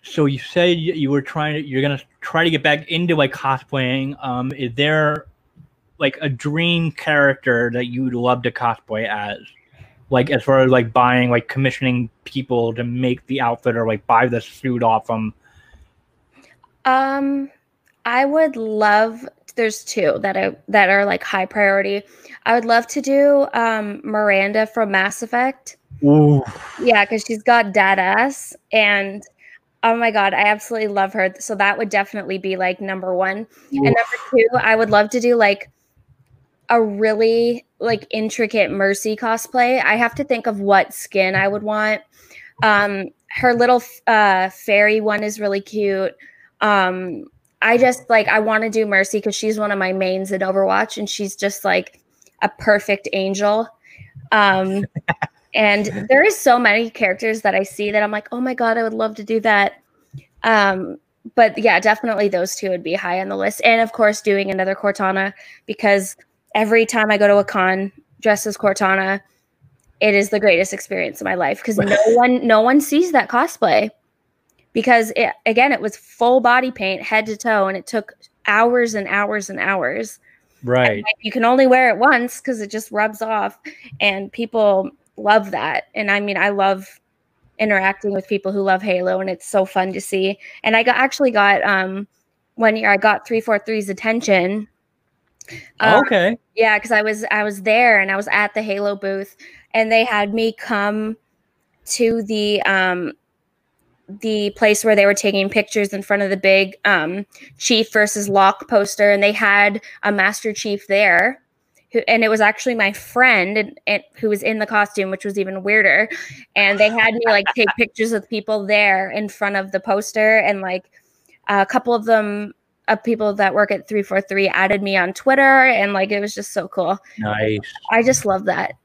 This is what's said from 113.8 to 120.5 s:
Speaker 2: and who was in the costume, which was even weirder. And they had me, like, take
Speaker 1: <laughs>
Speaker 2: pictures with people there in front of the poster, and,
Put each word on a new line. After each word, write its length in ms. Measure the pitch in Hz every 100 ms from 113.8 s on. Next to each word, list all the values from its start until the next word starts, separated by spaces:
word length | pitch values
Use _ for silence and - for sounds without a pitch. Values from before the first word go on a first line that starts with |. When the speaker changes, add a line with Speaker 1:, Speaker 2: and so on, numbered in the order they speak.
| -
Speaker 2:
and 160 | 208 _ -
who 120 | 220
was 120 | 202
in 160 | - 220
the 60 | 214
costume, 440 | 220 208 - 190
which 140 | 190
was 140 | 208 196
even 240 | 190 190
weirder. 440 | 196 214 190 151 220 233 - - - -
And 220 | 202 202
they 100 | 214
had 240 | 226 220
me, 80 | 226 226
like, 200 | 202 202 -
take 120 | 214
Speaker 1:
<laughs> 100 | 226
Speaker 2:
pictures 340 | 233 - 226
with 160 | 220 208
people 360 | 214 208 214 196
there 440 | 208 208 190 190
in 180 | 208 208
front 280 | - 202 202
of 160 | 190
the 80 | 190
poster, 580 | 208 202 214 220 214 220
and, 220 | 175